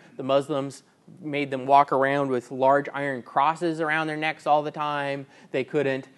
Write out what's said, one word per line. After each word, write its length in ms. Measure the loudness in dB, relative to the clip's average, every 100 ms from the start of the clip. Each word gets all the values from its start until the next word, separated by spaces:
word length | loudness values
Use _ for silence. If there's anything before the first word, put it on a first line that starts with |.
| -14 -10
the 60 |
Muslims 600 | 0 0 2 -4 -4 -10 -20 _ -20 -14
made 300 | -8 -6 -4
them 160 | -4 4
walk 260 | 6 6
around 380 | 2 2 2 0
with 200 | -2 -4
large 380 | 0 4 4 2
iron 280 | -6 -6 -6
crosses 600 | -4 0 0 0 -4 -2
around 240 | -2 -2 -2
their 100 | -4
necks 300 | -4 -4 2
all 160 | 2
the 80 | 0
time. 560 | -6 -4 -4 -4 -6 -10 -20 -6
They 140 | -6
couldn't 440 | -2 -2 0 -2 -8